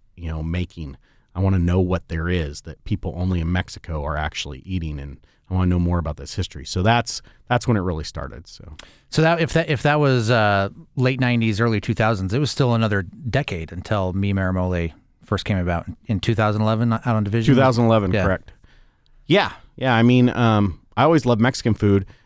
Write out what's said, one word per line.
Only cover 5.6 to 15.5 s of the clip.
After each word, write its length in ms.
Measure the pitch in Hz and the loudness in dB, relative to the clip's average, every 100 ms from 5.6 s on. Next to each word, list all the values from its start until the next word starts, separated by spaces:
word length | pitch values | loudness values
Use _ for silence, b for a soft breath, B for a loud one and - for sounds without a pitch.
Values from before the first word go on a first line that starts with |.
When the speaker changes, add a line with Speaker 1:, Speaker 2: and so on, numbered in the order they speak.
| 90 | 2
Speaker 1:
know 120 | 90 | 2
more 200 | 87 87 | 0 0
about 180 | 78 73 | -2 -8
this 160 | 69 - | -10 -8
history. 300 | - 73 69 | -8 -8 -8
So 160 | - | -2
that's, 400 | 101 117 - - - b b | 2 2 0 -8 -14 b b
that's 200 | 123 - | -2 0
when 100 | 107 | -2
it 40 | |
really 220 | 90 80 | -2 -6
started. 440 | 78 - 69 - - | -8 -10 -12 -14 -20
So, 280 | - - 76 B B B | -20 -20 -20 B B B
Speaker 2:
So 120 | - | 2
that, 200 | 160 170 | 2 2
if 120 | 160 | 0
that, 160 | 165 160 | 0 0
if 140 | 135 | 0
that 160 | 147 151 | 2 2
was, 320 | 139 127 110 | 4 2 2
uh, 380 | 120 104 98 98 - - 139 | 2 4 2 -2 -6 -10 -2
late 240 | 127 135 | 0 2
nineties, 400 | 123 120 110 101 | 0 2 0 2
early 200 | 117 104 | 0 0
two 120 | - | -2
thousands, 400 | 110 110 101 95 | 0 0 0 -2
it 60 | 123 | -2
was 100 | 143 | -2
still 240 | - 127 | 0 2
another 300 | 117 110 101 | 2 0 0
decade 680 | 85 - 127 135 - 87 80 | -4 -10 -4 -4 -4 -6 -8
until 420 | 90 - 104 92 | -10 -4 -2 -2
Mi 200 | 95 101 | -2 0
Mera 200 | 95 92 | 0 0
Mole 360 | 92 92 90 85 - _ _ | 0 0 -2 -4 -8 _ _
first 220 | - 101 | -6 -4
came 120 | - | -2